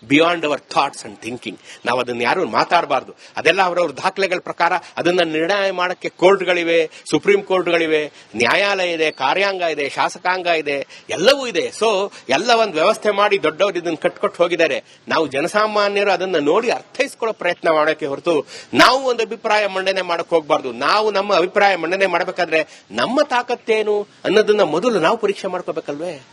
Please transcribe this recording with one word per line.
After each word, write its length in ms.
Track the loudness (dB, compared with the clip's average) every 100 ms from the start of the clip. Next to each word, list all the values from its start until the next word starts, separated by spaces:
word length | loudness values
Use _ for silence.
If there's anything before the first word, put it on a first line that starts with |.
| 2
beyond 320 | 4 4 2
our 180 | -2 -4
thoughts 480 | _ 0 0 -4 -16
and 160 | -14
thinking. 380 | -12 -10 -10 -12 -18 -8 -4
ನಾವು 140 | -2
ಅದನ್ನ 220 | -2 -2
ಯಾರು 240 | 0 0 0
ಮಾತಾಡಬಾರ್ದು. 680 | 0 2 0 2 -2 -4 -20 -14 -2
ಅದೆಲ್ಲ 260 | 2 2
ಅವರವ್ರ 280 | 2 2 -2
ದಾಖಲೆಗಳ 480 | -2 -4 -2 -2 -2
ಪ್ರಕಾರ 340 | -6 -2 0 0 -6 -2
ಅದನ್ನ 240 | 0 2
ನಿರ್ಣಯ 500 | 0 -2 -2 0 -2
ಮಾಡಕ್ಕೆ 380 | -2 -4 -4 -10
ಕೋರ್ಟ್ಗಳಿವೆ, 840 | 4 4 6 2 0 2 0 0 -6 -2
ಸುಪ್ರೀಂ 320 | 0 2 2
ಕೋರ್ಟ್ಗಳಿವೆ, 720 | 2 0 2 2 2 0 -2 -12 -14 0
ನ್ಯಾಯಾಲಯ 560 | 2 4 2 0 -2
ಇದೆ, 180 | 0 -2
ಕಾರ್ಯಾಂಗ 520 | 0 -2 0 0 -2
ಇದೆ, 260 | -4 -2 -4
ಶಾಸಕಾಂಗ 580 | -2 -4 -2 -4 -2 0
ಇದೆ, 400 | 0 0 -4 -6 -14 -10
ಎಲ್ಲವೂ 360 | 0 2 2 -4
ಇದೆ. 260 | -4 -4 -2
So 320 | 0 0 -4 -10 -2
ಎಲ್ಲ 220 | -2 2
ಒಂದ್ 220 | 2 2
ವ್ಯವಸ್ಥೆ 380 | 2 0 2 -2
ಮಾಡಿ 320 | 0 2 2
ದೊಡ್ಡವ್ರು 360 | 0 0 -2 0
ಇದನ್ನ 180 | -4 -2
ಕಟ್ಕೊಟ್ಟು 460 | -4 -2 -6 0
ಹೋಗಿದ್ದಾರೆ. 420 | -2 2 0 0 -6 -20 -4
ನಾವು 180 | -2 -2
ಜನಸಾಮಾನ್ಯರು 840 | -2 -2 0 0 0 0 0 0
ಅದನ್ನ 240 | 0 0 0
ನೋಡಿ 340 | 2 2 0
ಅರ್ಥೈಸ್ಕೊಳ್ಳೋ 640 | -4 -6 -6 -6 -4 -6
ಪ್ರಯತ್ನ 360 | -4 -4 -2 0
ಮಾಡೋಕೆ 380 | 2 2 -2 -6
ಹೊರತು 400 | -4 0 -2 -2 -14 -4
ನಾವು 300 | 4 4 4
ಒಂದು 180 | 0 -2
ಅಭಿಪ್ರಾಯ 440 | -4 -4 0 0 2
ಮಂಡನೆ 360 | -2 -2 -2
ಮಾಡಕ್ 260 | -2 -4 0
ಹೋಗ್ಬಾರ್ದು. 440 | -2 2 -2 -2
ನಾವು 380 | -4 0 2 2
ನಮ್ಮ 240 | 0 0
ಅಭಿಪ್ರಾಯ 420 | 0 2 4 4 2
ಮಂಡನೆ 300 | -2 0 0
ಮಾಡ್ಬೇಕಾದ್ರೆ 800 | 0 -2 -4 -2 0 -2 -10 _
ನಮ್ಮ 300 | -4 -2 0
ತಾಕತ್ತೇನು 840 | 0 -2 -2 -6 -2 -2 0 -4 -4 -8
ಅನ್ನೋದನ್ನ 360 | 0 2 4 2
ಮೊದಲು 400 | 2 0 0 2
ನಾವು 160 | 0 0
ಪರೀಕ್ಷೆ 320 | -2 -4 -6
ಮಾಡ್ಕೋಬೇಕಲ್ವೇ? 760 | -8 -8 -8 -8 -8 -10 -12 -18